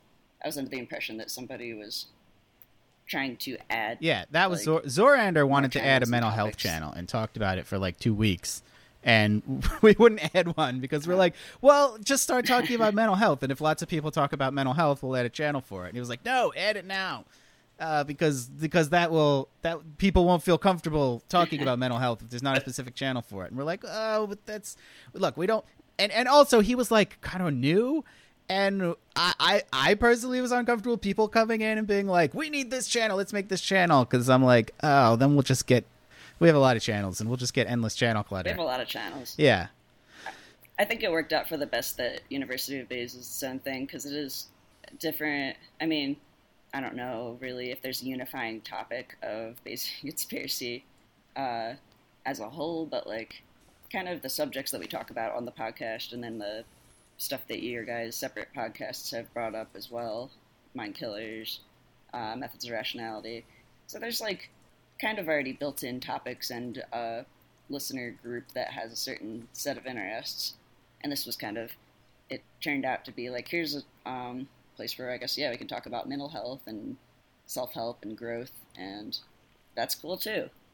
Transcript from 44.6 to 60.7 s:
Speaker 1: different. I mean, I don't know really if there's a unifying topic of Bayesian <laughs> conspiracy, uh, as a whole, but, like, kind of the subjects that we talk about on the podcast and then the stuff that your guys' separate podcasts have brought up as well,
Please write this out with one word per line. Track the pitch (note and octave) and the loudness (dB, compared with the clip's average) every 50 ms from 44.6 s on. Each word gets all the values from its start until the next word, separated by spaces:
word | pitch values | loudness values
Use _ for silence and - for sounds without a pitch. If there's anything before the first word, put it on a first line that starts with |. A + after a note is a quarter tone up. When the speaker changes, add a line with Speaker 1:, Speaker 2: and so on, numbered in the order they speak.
| _ _ _ _ - - - - | _ _ _ _ -20 -20 -12 -8
Speaker 1:
different. | - E3 D3+ - D3+ D3+ C#3+ C#3+ C#3 C3 - - - _ _ - | -6 -6 -6 -4 -4 -4 -2 -2 -4 -6 -8 -10 -16 _ _ -6
I | D#3 | -4
mean, | E3 D#3 D3+ C#3+ C#3 D3 - _ _ _ _ _ _ _ _ _ _ - | -2 -2 -2 -2 -4 -6 -8 _ _ _ _ _ _ _ _ _ _ -10
I | C3+ | -8
don't | C3 - - | -8 -8 -8
know | B2 B2 B2+ B2+ A2+ B2 A#2 A#2 B2 | -8 -8 -8 -8 -8 -8 -10 -10 -12
really | C3 B2+ B2+ B2 B2 B2 | -12 -10 -10 -8 -8 -8
if | B2 - | -8 -8
there's | - C3 B2+ - B2 | -8 -8 -8 -8 -8
a | |
unifying | C3 C3 B2+ B2+ B2+ - C3+ A#2+ A2+ A2+ A2+ | -8 -8 -8 -8 -10 -8 -8 -6 -6 -8 -10
topic | - - - A2+ G#2 - A#2 B2+ B2 - - - - | -12 -12 -10 -10 -10 -8 -10 -10 -10 -12 -14 -12 -10
of | A2 G#2 A2 A2+ A2+ A#2+ - - | -8 -8 -8 -10 -10 -14 -16 -14
Bayesian | - A2+ - - - - - | -12 -10 -8 -8 -10 -10 -10
<laughs> | |
conspiracy, | - C#3 D#3+ - - - - - - - - - C3 A#2+ A#2+ C3 - _ _ _ _ _ _ _ _ _ - | -12 -10 -10 -10 -10 -8 -8 -8 -8 -8 -6 -6 -6 -8 -8 -10 -12 _ _ _ _ _ _ _ _ _ -10
uh, | C3 C#3 B2+ A#2 A#2 A2+ A2+ C3+ - _ _ _ _ _ _ _ _ - | -8 -6 -4 -4 -4 -6 -8 -10 -12 _ _ _ _ _ _ _ _ -10
as | B2+ C#3 A#2+ | -8 -8 -8
a | G#2+ G#2+ | -10 -12
whole, | C3+ E3 D3 E3 E3+ D#3+ E3 | -10 -8 -6 -6 -6 -6 -6
but, | D3 - B2 - | -6 -6 -6 -6
like, | - G#2 A2+ A2+ - - - - _ _ _ _ _ _ _ - - | -6 -8 -10 -10 -12 -16 -20 -20 _ _ _ _ _ _ _ -16 -10
kind | - G3+ F#3 F3+ | -8 -8 -6 -6
of | F3 D#3 | -8 -8
the | - C3 | -8 -8
subjects | - - D3+ C3+ A2 C3 C#3+ - - | -6 -4 -4 -4 -6 -6 -8 -8 -8
that | A2 | -8
we | F2 | -8
talk | - - G2 A2+ - | -10 -10 -10 -10 -10
about | A2+ A#2 A2+ A2 G#2+ | -8 -8 -6 -6 -6
on | A#2+ A#2+ | -6 -8
the | A2+ - | -10 -10
podcast | - A2+ A2+ A#2 - C3+ A2+ A2 A#2 - - A#2+ | -10 -10 -10 -10 -10 -8 -8 -8 -8 -10 -12 -12
and | A#2+ A#2+ | -12 -12
then | A#2 A2+ A2 | -10 -10 -10
the | G#2 G2+ G#2+ A2 A#2 - _ _ _ _ _ _ _ _ _ - | -10 -10 -10 -10 -14 -18 _ _ _ _ _ _ _ _ _ -10
stuff | - - C#3 B2+ - | -8 -8 -8 -8 -8
that | - A2+ F#2+ - | -8 -8 -8 -6
your | A#2+ A#2+ A#2 A2 | -6 -6 -6 -6
guys' | A2+ A#2 A#2 A#2 A2+ A#2 | -6 -6 -6 -6 -6 -8
separate | - - G#2+ - G#2+ - - - | -8 -8 -8 -10 -12 -14 -12 -10
podcasts | C#3 A#2 A2+ G#2 - A#2+ - - - - - - | -8 -8 -8 -8 -10 -12 -12 -10 -12 -12 -10 -10
have | A#2 A2+ - - | -10 -10 -10 -8
brought | A#2+ A#2 A2 G#2 | -8 -6 -6 -6
up | A2 A2 - - | -10 -12 -12 -14
as | G2 G#2 - | -16 -14 -12
well, | A#2+ A#2 A#2+ A2+ G#2+ A2+ B2 C#3 - _ _ _ _ _ _ _ | -10 -10 -8 -8 -8 -8 -10 -12 -16 _ _ _ _ _ _ _